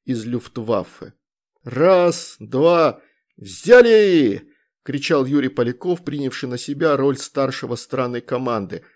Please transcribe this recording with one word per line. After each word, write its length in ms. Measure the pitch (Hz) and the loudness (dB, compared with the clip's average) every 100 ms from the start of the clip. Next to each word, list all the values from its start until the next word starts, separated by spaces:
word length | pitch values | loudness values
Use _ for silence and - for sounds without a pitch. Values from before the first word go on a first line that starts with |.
| 139 | -8
из 200 | 117 113 | -8 -6
Люфтваффе». 880 | 120 - 123 110 101 85 - - _ _ _ _ _ | -8 -8 -12 -4 -4 -4 -16 -20 _ _ _ _ _
«Раз, 720 | 120 120 175 185 175 165 - - | -12 0 2 4 2 -2 -10 -16
два, 640 | 110 131 165 170 147 - _ _ _ _ | -6 0 2 4 2 -2 _ _ _ _
взяли!» 1080 | 98 - - 247 233 220 202 170 120 95 - _ _ _ | -18 -10 6 8 10 6 6 4 2 0 -12 _ _ _
кричал 420 | - 143 143 147 131 | -10 -10 -2 -2 0
Юрий 240 | 143 127 | 0 -2
Поляков, 540 | 127 120 123 180 175 | -2 -4 -4 -6 -6
принявший 460 | 147 143 135 - 131 | -6 -6 -8 -8 -10
на 80 | 123 | -10
себя 380 | - 139 160 139 | -10 -4 -2 0
роль 200 | 139 139 | 0 -2
старшего 580 | - 139 131 - 123 120 | -6 -4 -4 -6 -8 -10
странной 460 | - 135 123 120 | -8 -6 -6 -8
команды, 600 | - 127 127 113 92 - _ | -8 -6 -4 -6 -6 -12 _